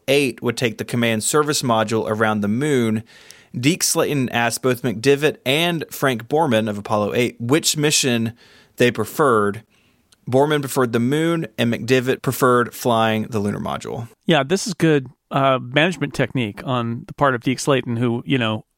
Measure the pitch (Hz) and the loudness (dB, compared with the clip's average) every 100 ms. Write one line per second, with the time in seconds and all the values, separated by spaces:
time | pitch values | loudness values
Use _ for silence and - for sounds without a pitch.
0 | - 139 139 - 120 120 120 104 107 123 | 0 2 0 -2 -6 -2 -2 -2 -4 0
1 | 117 110 - 156 151 147 131 113 107 110 | 0 0 0 0 2 0 0 2 2 0
2 | - 107 110 107 101 113 151 135 113 110 | 0 0 0 2 0 0 2 2 2 0
3 | - - - - _ - 131 185 - 165 | -4 -18 -20 -20 _ -2 0 0 0 0
4 | 110 143 123 117 117 - 131 123 127 104 | 0 0 0 0 0 0 0 0 -2 0
5 | 135 139 147 - 127 143 175 165 - - | 2 4 2 0 -2 0 0 -2 -8 -2
6 | 139 117 117 151 160 110 110 104 - 107 | -2 -2 -2 0 2 2 0 -4 -2 0
7 | 101 120 123 - 117 151 - 151 151 147 | 0 0 -2 -2 0 0 0 0 0 2
8 | 139 120 113 - - - _ - 123 117 | 0 0 -2 -8 -20 -20 _ 2 2 2
9 | 104 - 143 113 101 101 - _ _ _ | -4 0 2 4 2 -2 -12 _ _ _
10 | _ _ - 127 143 151 135 135 127 117 | _ _ 0 2 4 2 0 0 0 0
11 | 120 147 165 165 156 - 120 110 120 131 | 0 0 0 -2 -4 -2 0 0 2 2
12 | 123 - - 120 127 123 117 - 127 113 | 2 -2 -4 2 4 4 2 -2 0 2
13 | 113 110 107 110 101 104 80 69 55 - | 2 0 -2 -4 -2 -4 -6 -8 -8 -10
14 | 117 _ - 156 135 190 - 175 165 147 | -10 _ 0 0 0 -2 -4 -2 2 2
15 | 127 - _ 156 135 131 123 135 170 156 | -2 -14 _ -2 0 0 0 0 0 0
16 | 143 - 127 135 110 - - 123 117 120 | -4 -2 -2 -2 -4 -6 -4 -4 -2 -6
17 | - - 143 120 135 120 - 131 - 117 | -10 0 0 2 -2 -2 0 0 0 -2
18 | 123 117 143 135 113 110 - | -2 -2 -2 0 0 -2 -8